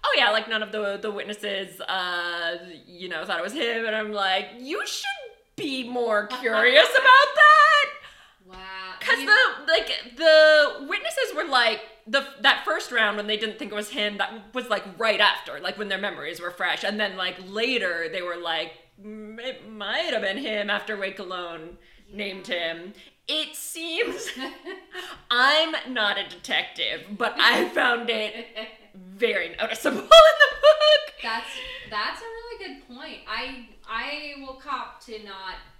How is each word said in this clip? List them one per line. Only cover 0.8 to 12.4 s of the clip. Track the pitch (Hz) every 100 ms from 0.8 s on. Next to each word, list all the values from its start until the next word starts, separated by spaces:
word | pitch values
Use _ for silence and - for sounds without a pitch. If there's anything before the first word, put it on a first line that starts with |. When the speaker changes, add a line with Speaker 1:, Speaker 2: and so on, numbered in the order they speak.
| 202 202
Speaker 1:
the | 214
witnesses, | 202 - 208 208 196 190 -
uh, | - 190 180 175 175 170 170 175 180 156 -
you | 175 180
know, | 165
thought | 180 170
it |
was | 180
him." | 269 233 226 226
And |
I'm | 220 214
like, | 208 190 190 214 226
"You | 254 392 831
should | - 807 762 494 - _ -
be | 320 262 240
more | 247 233 208 208
curious | 262 262 220 240 277 -
Speaker 2:
<laughs> |
Speaker 1:
about | 523 523 523 571
that." | 571 605 622 605 587 554 571 - - _ _ 370
Speaker 2:
Wow. | 370 381 190 185 -
Speaker 1:
'Cause | - 277
Speaker 2:
You | 277
Speaker 1:
the, | 427 - - 294
like, | 320 - 247 240 240
the | 320 311 311 302 294 - 285
witnesses | 392 640 622 453
were | 311
like, | 339 254 233 214 - - -
the, | 269 269 -